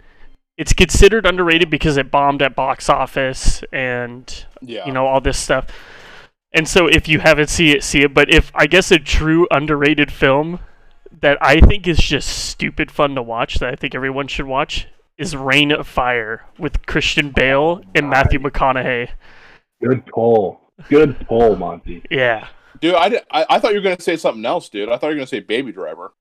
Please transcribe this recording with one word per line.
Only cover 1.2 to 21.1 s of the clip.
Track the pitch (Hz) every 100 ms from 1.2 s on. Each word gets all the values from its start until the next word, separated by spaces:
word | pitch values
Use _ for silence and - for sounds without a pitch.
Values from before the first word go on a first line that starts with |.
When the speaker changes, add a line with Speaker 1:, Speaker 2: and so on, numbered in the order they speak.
Speaker 1:
underrated | 185 180 170 165 175
because | 151 156 139
it | 127
bombed | 143 143 139
at | 139 123
box | 135 127 -
office | 139 131 143 131 131 - - -
and, | 135 127 123 120 123 131 - - -
Speaker 2:
Yeah. | 123 110 135
Speaker 1:
you |
know, | 131 135
all | 135
this | 135 127
stuff. | - 135 - - - - - - - _ _
And | 165 156
so | 190 165
if | 160 160
you | 151
haven't | - 151 147
seen | - 165 143
it, |
see | - 151
it. | 143
But | 139 143
if, | 156 - -
I | 151
guess, | 175 -
a | 175
true | 147 - 156 160 175
underrated | 143 151 147 147 147 147
film | - 143 139 160 175 - - - _ - 160
that | 147 147
I | 151 160
think | 156 202 180
is | 156
just | - 135 -
stupid | - - - 147 - 151
fun | - 147
to | 135
watch, | 117 113 143 -
that | 127
I | 139
think | 139
everyone | 131 135 135 135
should | - 139
watch, | 131 147 - - - _ -
is | 147 147
Reign | 135 139 147
of | 147 139
Fire | - 123 120 110 113 - -
with | 151 - -
Christian | 160 - - 147
Bale | 131 131 139 156 170 -
and | 160 143
Matthew | 135 135 147
Speaker 3:
Nice. | 139
Speaker 1:
McConaughey. | - 135 131 127 123 123 - - - - _ _ _
Speaker 3:
Good | 120 127 -
pull. | - 117 113 92 - _ _ -
Good | 143 156